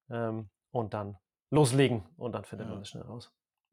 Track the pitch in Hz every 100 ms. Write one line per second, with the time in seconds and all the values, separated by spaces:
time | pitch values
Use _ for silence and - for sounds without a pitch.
0 | - 117 113 110 104 _ _ 123 107 107
1 | 101 98 _ _ - 143 113 135 135 117
2 | 90 - 120 104 101 110 113 107 104 117
3 | - 117 - _ _ _ _